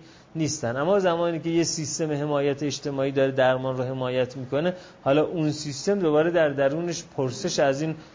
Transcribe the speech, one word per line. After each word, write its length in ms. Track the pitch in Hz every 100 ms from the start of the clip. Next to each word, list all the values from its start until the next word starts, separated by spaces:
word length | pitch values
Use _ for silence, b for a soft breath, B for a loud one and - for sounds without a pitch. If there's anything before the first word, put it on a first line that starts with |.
| B B B
نیستن. 420 | 160 156 - 117 123
اما 220 | 151 202
زمانی 400 | 185 170 170 165
که 120 | 165
یه 120 | 165
سیستم 500 | 165 - 143 - 160
حمایت 500 | 147 151 147 143 139
اجتماعی 500 | 147 131 147 139 135
داره 200 | 139 135
درمان 440 | 131 127 131 131 127
رو 80 |
حمایت 520 | 127 131 127 127 123 139
می‌کنه، 380 | 127 139 170 185 B B
حالا 200 | 139 147
اون 260 | 151 175 156
سیستم 480 | 143 147 131 - 202
دوباره 320 | 170 151 160
در 180 | 175 156
درونش 560 | 139 135 151 175 165 - -
پرسش 420 | 131 120 180 -
از 240 | 147 135
این 120 | 160 160 B